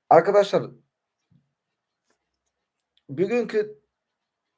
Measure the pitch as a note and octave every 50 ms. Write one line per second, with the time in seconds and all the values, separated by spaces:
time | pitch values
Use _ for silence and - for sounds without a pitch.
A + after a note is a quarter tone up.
0 | _ - C#3 E3 E3 F#3+ G3 G3+ G3 G3 - E3 A#2+ - - - _ _ _ _
1 | _ _ _ _ _ _ _ _ _ _ _ _ _ _ _ _ _ _ _ _
2 | _ _ _ _ _ _ _ _ _ _ _ _ _ _ _ _ _ _ _ _
3 | _ - C#3 C#3+ F#3 G3+ A#3 A#3+ A3 - A3 G#3+ G#3 G#3+ - _ _ _ _ _
4 | _ _ _ _ _ _ _ _ _ _ _